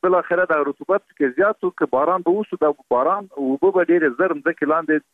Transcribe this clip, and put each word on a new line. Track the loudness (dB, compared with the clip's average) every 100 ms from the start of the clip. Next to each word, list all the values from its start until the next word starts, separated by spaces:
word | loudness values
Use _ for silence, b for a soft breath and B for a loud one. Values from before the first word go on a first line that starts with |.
| 2
بالاخره | 0 0 -2 0
دغه | 0 -2
رطوبت | -6 -4 -4 _ _
کې | -2 0
زیات | 0 0
و، | -6 -4
که | -2
باران | 0 0 0 0
به | -2
وسو، | -2 -2
دا | -2 -2 _
باران | 0 0 -2 -6 -6
اوبه | -4 2 2 2
به | 2
ډېرې | 2 2 0
زر | -2 0
مځکې | -4 -4 -2
لاندې | -2 0 -4 _